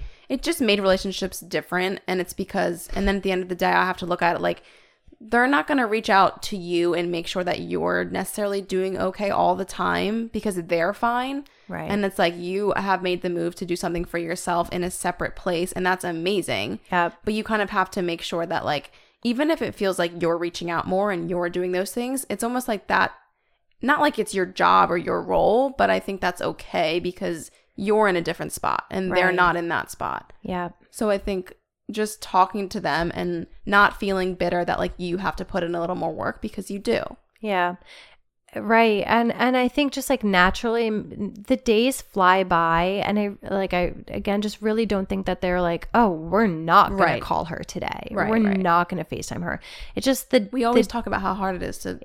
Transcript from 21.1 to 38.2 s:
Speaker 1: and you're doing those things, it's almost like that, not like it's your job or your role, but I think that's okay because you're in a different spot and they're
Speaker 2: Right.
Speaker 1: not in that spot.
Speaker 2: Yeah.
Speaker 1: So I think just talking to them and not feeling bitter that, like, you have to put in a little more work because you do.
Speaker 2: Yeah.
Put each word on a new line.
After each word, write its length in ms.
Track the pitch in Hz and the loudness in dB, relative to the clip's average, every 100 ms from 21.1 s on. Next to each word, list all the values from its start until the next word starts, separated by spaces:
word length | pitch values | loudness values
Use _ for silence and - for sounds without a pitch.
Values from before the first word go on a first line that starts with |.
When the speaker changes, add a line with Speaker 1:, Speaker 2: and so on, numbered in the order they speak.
Speaker 1:
and 180 | 180 170 | 0 -2
you're 220 | 180 175 | -2 -2
doing 220 | 180 180 | -2 -2
those 200 | 180 202 | -2 -2
things, 320 | 247 247 269 - | -4 -4 -4 -4
it's 120 | 202 | -4
almost 240 | 233 254 247 | -2 -2 -2
like 180 | 202 - | -4 0
that, 260 | 190 - - _ _ _ _ _ - | 2 2 -4 _ _ _ _ _ -4
not 180 | 247 294 | 0 2
like 180 | 302 - | 2 0
it's 140 | 208 | -2
your 140 | 190 185 | -2 -2
job 440 | - 175 185 180 | 2 4 6 4
or 60 | 175 | 2
your 240 | 175 175 | -2 -4
role, 500 | 170 165 165 226 277 254 | 0 2 4 4 2 2
but 140 | 196 | 2
I 80 | 190 | 2
think 220 | - 190 | -2 -4
that's 200 | 185 180 | -4 -2
okay 600 | 156 160 - 180 156 170 | -4 -6 -6 -2 0 0
because 500 | 180 - 175 165 - _ _ - | -4 -6 -6 -6 -10 _ _ -6
you're 320 | 196 214 208 | 2 4 4
in 80 | 180 | 2
a 40 | |
different 300 | 160 160 151 | -2 -4 -6
spot 320 | - - - - | -4 -2 -2 -4
and 240 | 190 185 | -4 0
they're 120 | 180 185 | 2 4
Speaker 2:
Right. 80 | |
Speaker 1:
not 220 | 180 175 170 | 4 4 2
in 120 | 170 | -2
that 220 | 135 - | -4 -4
spot. 420 | - - 64 - - | -6 -6 -6 -10 -14
Speaker 2:
Yeah. 280 | 202 180 175 - _ | -8 -6 -6 -10 _
Speaker 1:
So 180 | - 214 | -4 0
I 60 | 202 | 0
think 360 | - 190 180 - _ _ - | -2 -6 -6 -16 _ _ -10
just 320 | 208 214 - | -4 -4 -6
talking 460 | - 185 190 214 190 | 0 4 4 2 -4
to 100 | 208 | -4
them 300 | 151 151 170 | 0 0 0
and 320 | - 175 170 - - - | -2 -4 -4 -8 -10 2
not 320 | 202 208 - | 6 6 4
feeling 360 | 196 190 185 | -2 0 0
bitter 300 | 180 175 175 | 0 0 0
that, 140 | 170 - | 0 0
like, 140 | 180 - | -2 -4
you 220 | 175 180 | -6 -4
have 180 | 180 - | -4 -6
to 80 | |
put 180 | 185 190 | -4 -4
in 120 | 170 | -2
a 60 | 175 | -2
little 160 | 170 180 | -2 -4
more 160 | 165 | -4
work 280 | 160 98 - | -4 -6 -6
because 280 | 214 - 190 | -8 -10 -10
you 80 | 196 | -6
do. 240 | 233 226 - - _ _ | 0 0 -2 -12 _ _
Speaker 2:
Yeah. 360 | 214 190 175 185 - - - _ | -2 2 2 0 -12 -20 -20 _